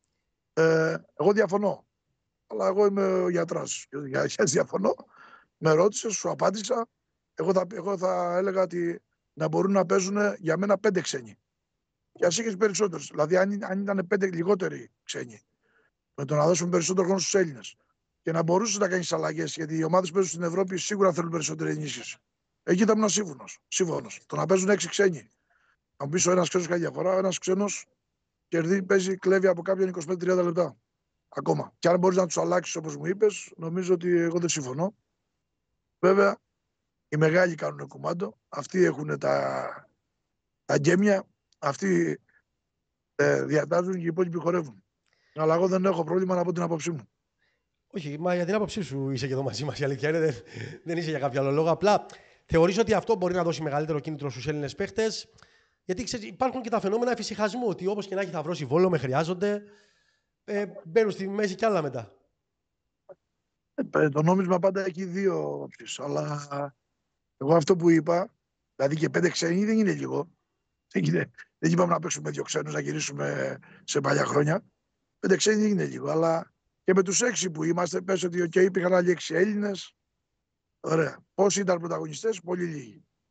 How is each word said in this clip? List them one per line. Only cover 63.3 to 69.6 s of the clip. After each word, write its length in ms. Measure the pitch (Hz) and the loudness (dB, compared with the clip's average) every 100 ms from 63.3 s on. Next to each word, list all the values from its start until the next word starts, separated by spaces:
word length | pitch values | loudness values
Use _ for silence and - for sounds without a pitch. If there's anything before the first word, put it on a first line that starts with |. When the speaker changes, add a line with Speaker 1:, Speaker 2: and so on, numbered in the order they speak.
| _ _ _ _ - - | _ _ _ _ -8 -2
Speaker 1:
Ε, 180 | 151 156 | 2 2
το 120 | 143 | 4
νόμισμα 380 | 160 185 180 185 | 4 4 2 2
πάντα 260 | 190 190 190 | 2 0 -4
έχει 200 | 165 190 | -6 -8
δύο 560 | 180 196 160 147 143 | -2 0 0 -4 -6
όψεις, 380 | 139 - 113 - | -10 -16 -16 -10
αλλά 760 | 143 147 151 147 143 143 143 _ _ _ _ _ _ - | -6 -4 -4 -6 -8 -8 -8 _ _ _ _ _ _ -6
εγώ 180 | 135 165 | 2 4
αυτό 200 | 151 185 | 4 4
που 140 | 170 | 6
είπα, 440 | 165 156 170 202 _ _ _ _ - | 6 4 -2 -2 _ _ _ _ -2
δηλαδή 200 | 139 156 | 0 0
και 140 | 156 | 0
πέντε 200 | 160 170 | 2 0
ξένοι 360 | - 170 180 | 0 0 0